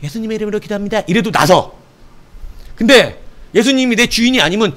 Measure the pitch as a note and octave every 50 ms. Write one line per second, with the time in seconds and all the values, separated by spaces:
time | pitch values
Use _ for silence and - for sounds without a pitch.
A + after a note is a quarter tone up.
0 | - D3 - A3+ A3 A3 A3 G#3+ G#3+ G#3 G#3 G#3+ G#3 - G#3+ G3+ G3+ G3+ G#3+ G#3+
1 | - - F3+ A3 A3+ A3+ F#3+ - C3 - F#3 E3 - - - - - _ _ _
2 | - - - - - - - - - - - - - - - - A3 A3+ C4+ A#3
3 | F3+ B2 F#2 - - - - - - - - F#3 A3+ A#3 C#4 C4 C4 B3+ A#3 G#3+
4 | A#3+ A#3 - - A3+ A#3+ B3+ B3+ E3 D3+ F3 G#3 A3+ G3 D3